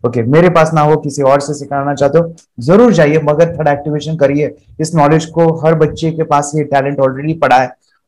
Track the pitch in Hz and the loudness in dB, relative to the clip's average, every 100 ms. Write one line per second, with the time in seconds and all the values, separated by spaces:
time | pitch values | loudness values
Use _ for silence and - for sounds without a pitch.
0 | 120 120 117 151 180 170 156 160 151 156 | -2 -2 0 2 4 2 2 2 2 0
1 | 151 139 135 139 139 147 139 139 139 139 | -2 -2 2 2 0 -10 -6 -6 -4 -2
2 | 143 160 165 - _ - 123 196 240 160 | 0 0 -2 -8 _ -8 2 4 4 4
3 | 147 156 147 151 170 151 151 143 156 151 | 2 2 0 0 0 0 -2 -2 -4 -6
4 | 147 156 139 143 147 - _ - 160 170 | -6 -2 0 0 -4 -6 _ -8 -4 0
5 | 143 160 160 165 165 165 156 160 156 - | 2 2 0 0 0 2 0 2 0 -2
6 | 165 160 160 147 143 156 147 139 135 139 | -6 -4 -2 -2 -2 -4 -2 -2 -2 -2
7 | 135 131 156 160 143 127 127 - _ _ | -2 -2 -6 -2 2 2 0 -8 _ _